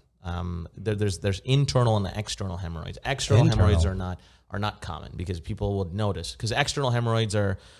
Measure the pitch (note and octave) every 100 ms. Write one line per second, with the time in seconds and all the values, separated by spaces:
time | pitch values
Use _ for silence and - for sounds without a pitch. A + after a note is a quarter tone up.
0 | _ _ F#2 F2 F2 F2 E2 - G2+ G#2
1 | G#2 F2 G2+ F#2 - C#3 C#3+ - A#2+ G#2+
2 | F#2+ - G#2 - F#2+ F2+ E2+ E2 F2 -
3 | B2 C3+ - C#3 D#3 - F2 E2 E2+ F#2+
4 | F2+ F2+ - _ _ G2+ G#2 - - D#2
5 | - - F#2 E2+ D#2+ G#2+ G#2 G2 F2+ G2
6 | G#2 E2+ - - A#2 - C#3+ - C3+ A#2+
7 | A#2 A2+ A2 G#2 G2+ G2 - -